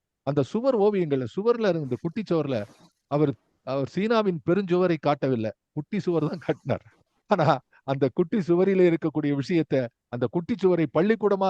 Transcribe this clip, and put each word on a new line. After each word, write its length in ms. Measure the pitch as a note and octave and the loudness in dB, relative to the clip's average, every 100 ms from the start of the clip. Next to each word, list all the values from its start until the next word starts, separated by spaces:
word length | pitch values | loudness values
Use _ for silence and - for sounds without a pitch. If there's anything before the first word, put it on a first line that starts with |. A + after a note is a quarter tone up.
| _ _ - | _ _ -2
அந்த 140 | C#3+ | -2
சுவர் 340 | - A3 C4+ A#3 | 0 0 0 2
ஓவியங்கள்ல, 480 | G3+ G3+ D#3+ C3+ B2 | 2 2 0 -2 -2
சுவர்ல 420 | F#3 A3+ A#3+ G#3 | -2 0 0 0
இருந்த 280 | E3 C3+ B2 | 0 -4 -6
குட்டி 240 | E3+ A3+ | -6 -8
சுவர்ல 340 | G3 E3 C#3+ A#2+ G#2 - - _ _ | -2 -2 0 -4 -6 -14 -20 _ _
அவர், 200 | D3 D3 A#2+ _ _ - | 0 0 -2 _ _ -8
அவர் 220 | C3+ C3+ | -6 -4
சீனாவின் 500 | F3+ G#3+ A3+ G#3 E3 | -4 0 0 0 -2
பெருஞ்சுவரை 560 | D#3+ F3+ F#3+ F3+ F3+ D#3+ | 0 -2 0 0 2 2
காட்டவில்லை, 520 | D3 D3 C#3 A#2+ A2 - _ | 0 0 0 -2 -4 -8 _
குட்டி 280 | D3+ - G#3 | -12 -6 -4
சுவர் 280 | F3+ E3 D3+ | -2 0 -2
தான் 160 | F3+ | -4
காட்டினார். 400 | - D3 C#3+ G2+ - _ _ _ _ | -6 -6 -4 -6 -6 _ _ _ _
ஆனா 180 | G3 D3+ C3+ - _ - | 2 2 0 -4 _ -6
அந்த 180 | C3+ C3+ | -2 0
குட்டி 300 | - F3 A#3 | 0 -2 -2
சுவரிலே 440 | E3 E3+ F#3+ F#3+ F3+ | 0 2 2 4 4
இருக்கக்கூடிய 460 | E3 E3 D#3 D3 C#3+ | 2 -2 -2 -2 -2
விஷயத்தை 460 | C3+ E3+ D3+ C3+ A#2 - _ | 0 -2 0 -2 -2 -10 _
அந்த 180 | A#2+ B2 | -4 -4
குட்டி 280 | F3 E3+ A3 | -4 -4 0
சுவரை 320 | F#3 E3+ D3+ | 2 2 2
பள்ளிக்கூடமா 600 | D3+ G3+ A3 G#3 G3 | 2 2 2 0 2